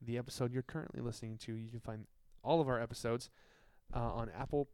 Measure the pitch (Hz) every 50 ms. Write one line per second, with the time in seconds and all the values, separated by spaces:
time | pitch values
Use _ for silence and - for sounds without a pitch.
0 | 120 117 117 123 120 - - - 127 120 123 131 123 - - 160 - - - 123
1 | 120 120 113 - 117 113 110 110 - 117 110 113 113 113 117 117 - 113 110 110
2 | 107 - _ - - - - - - 127 160 165 147 131 123 117 117 117 - -
3 | - 113 117 127 - - - - - - - - - - - - - - - 123
4 | 117 113 - 117 117 107 82 101 139 - 147 147 139 -